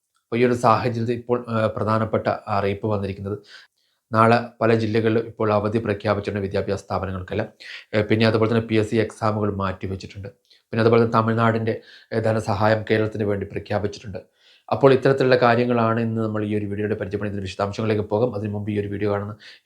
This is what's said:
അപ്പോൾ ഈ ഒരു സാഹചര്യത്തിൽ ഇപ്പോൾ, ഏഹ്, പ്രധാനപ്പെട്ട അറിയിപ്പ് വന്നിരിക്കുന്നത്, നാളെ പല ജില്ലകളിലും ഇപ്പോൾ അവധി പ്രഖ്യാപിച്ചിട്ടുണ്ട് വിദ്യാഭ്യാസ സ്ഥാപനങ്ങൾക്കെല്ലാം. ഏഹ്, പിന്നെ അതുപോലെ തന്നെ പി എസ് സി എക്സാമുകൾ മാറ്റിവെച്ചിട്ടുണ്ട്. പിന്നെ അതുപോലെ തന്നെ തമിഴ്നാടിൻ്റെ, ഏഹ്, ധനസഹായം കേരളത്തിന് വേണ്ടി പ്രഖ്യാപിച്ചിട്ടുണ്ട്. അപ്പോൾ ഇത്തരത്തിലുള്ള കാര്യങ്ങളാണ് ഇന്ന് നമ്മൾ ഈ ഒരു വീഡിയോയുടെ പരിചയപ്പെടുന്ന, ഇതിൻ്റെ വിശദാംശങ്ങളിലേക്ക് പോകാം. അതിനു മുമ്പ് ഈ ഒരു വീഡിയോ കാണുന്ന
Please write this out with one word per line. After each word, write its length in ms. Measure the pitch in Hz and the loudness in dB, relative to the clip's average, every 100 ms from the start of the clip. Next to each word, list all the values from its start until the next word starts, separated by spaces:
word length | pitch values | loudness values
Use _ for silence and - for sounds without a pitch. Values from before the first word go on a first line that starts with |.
| _ _ - | _ _ -6
അപ്പോൾ 80 | 117 | 2
ഈ 40 | 123 | 2
ഒരു 100 | 120 | 4
സാഹചര്യത്തിൽ 580 | 120 110 123 113 113 | 4 4 2 -2 -2
ഇപ്പോൾ, 240 | 120 120 123 120 | -4 -2 -4 -2
ഏഹ്, 180 | 113 110 | 0 0
പ്രധാനപ്പെട്ട 560 | 110 107 110 110 107 - 98 - | 0 0 0 0 -2 0 -4 -2
അറിയിപ്പ് 380 | 101 98 98 110 | -2 -2 -2 -2
വന്നിരിക്കുന്നത്, 500 | 104 98 95 98 98 - - - _ _ _ - | -4 -4 -6 -8 -8 -12 -20 -20 _ _ _ -2
നാളെ 240 | 110 113 117 - - | 4 6 4 0 -2
പല 140 | 113 | 2
ജില്ലകളിലും 500 | 113 107 113 110 110 113 | 2 2 0 2 0 -2
ഇപ്പോൾ 220 | - 110 | -4 0
അവധി 260 | 104 104 113 | 0 0 -2
പ്രഖ്യാപിച്ചിട്ടുണ്ട് 680 | 110 101 110 104 101 101 | -2 -2 -2 -2 -2 -4
വിദ്യാഭ്യാസ 360 | 98 98 95 95 | -2 -4 -4 -6
സ്ഥാപനങ്ങൾക്കെല്ലാം. 680 | - 95 92 95 92 95 113 - - - - | -4 -6 -4 -8 -6 -6 -6 -10 -20 -18 -4
ഏഹ്, 140 | 110 104 | 0 2
പിന്നെ 180 | 110 113 | 4 4
അതുപോലെ 220 | 110 107 | 4 2
തന്നെ 140 | 117 113 | 2 2
പി 100 | 110 | 0
എസ് 120 | 104 | 2
സി 80 | 113 | 0
എക്സാമുകൾ 460 | 104 - 110 107 104 98 | -2 -2 -2 -2 -2 -2
മാറ്റിവെച്ചിട്ടുണ്ട്. 720 | 95 92 98 95 - - 98 - _ _ _ | -4 -6 -8 -8 -10 -14 -16 -16 _ _ _
പിന്നെ 100 | 113 | 2
അതുപോലെ 180 | 113 117 | 4 6
തന്നെ 120 | 117 113 | 4 2
തമിഴ്നാടിൻ്റെ, 580 | 113 113 113 113 110 107 - - - | 2 2 2 2 -2 -4 -8 -20 -8
ഏഹ്, 120 | 113 | -2
ധനസഹായം 580 | 110 110 110 101 107 110 | 0 0 -2 0 2 2
കേരളത്തിന് 400 | 107 110 107 107 | 2 0 0 -2
വേണ്ടി 240 | 104 101 95 | -2 -4 -6
പ്രഖ്യാപിച്ചിട്ടുണ്ട്. 680 | 104 - - 101 - 107 92 - _ _ _ - | -8 -4 -4 -4 -8 -14 -14 -16 _ _ _ -6
അപ്പോൾ 240 | 117 - 208 | 4 6 6
ഇത്തരത്തിലുള്ള 420 | 139 135 131 127 120 | 4 2 4 4 4
കാര്യങ്ങളാണ് 520 | 117 123 120 113 113 | 4 2 2 2 0
ഇന്ന് 200 | 113 113 | -2 -2
നമ്മൾ 220 | 110 107 | -2 -2
ഈ 80 | 104 104 | -2 -2
ഒരു 120 | 101 | -4
വീഡിയോയുടെ 280 | 101 104 107 | -4 -4 -4
പരിചയപ്പെടുന്ന, 320 | 101 101 104 | -4 -4 -4
ഇതിൻ്റെ 160 | 101 95 | -6 -6
വിശദാംശങ്ങളിലേക്ക് 580 | - 101 101 110 107 104 | -4 -4 -2 0 0 0
പോകാം. 220 | 107 123 | 0 0
അതിനു 180 | 107 110 | -2 -6
മുമ്പ് 160 | 104 104 | -4 -4
ഈ 80 | 104 | -4
ഒരു 80 | 98 | -4
വീഡിയോ 220 | 101 104 | -2 -2
കാണുന്ന 220 | 101 101 104 - - | -2 -4 -10 -18 -14